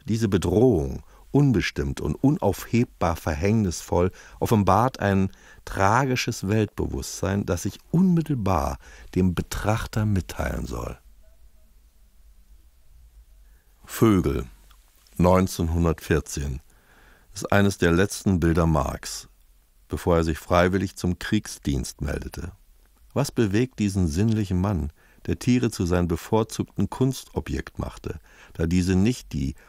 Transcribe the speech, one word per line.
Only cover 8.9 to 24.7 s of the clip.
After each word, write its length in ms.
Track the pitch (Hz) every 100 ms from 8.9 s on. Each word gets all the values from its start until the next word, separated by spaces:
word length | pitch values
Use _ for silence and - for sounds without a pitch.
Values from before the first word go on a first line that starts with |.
| - -
dem 200 | 90 92
Betrachter 720 | 85 - - 104 110 - 113 107
mitteilen 580 | 98 - - 69 -
soll. 320 | 62 60 58 - - - - - - - _ _ _ _ _ _ - - _ - _ _ - - - - - - - - _ _
Vögel, 640 | - - 117 95 71 67 64 - - - _ _ _ -
neunzehnhundertvierzehn, 1400 | 90 92 98 - 82 82 85 80 - 80 - - 69 64 - _ _ _ _ _ _
ist 180 | - -
eines 240 | 101 101 -
der 160 | 87
letzten 480 | 85 101 - - 92
Bilder 260 | 82 82 82
Marks, 640 | 76 67 67 - - - _ _ _ _ _ _
bevor 280 | 78 - 85
er 80 |
sich 140 | 82 78
freiwillig 580 | - 90 90 95 95 -
zum 220 | 90 90
Kriegsdienst 840 | - 107 - - - 67 - -
meldete. 520 | 71 71 - - 90 - _ _ _ _ -
Was 200 | 110 139
bewegt 480 | - 110 104 127 -
diesen 260 | 104 98 87
sinnlichen 540 | 76 113 107 98 92
Mann, 320 | 98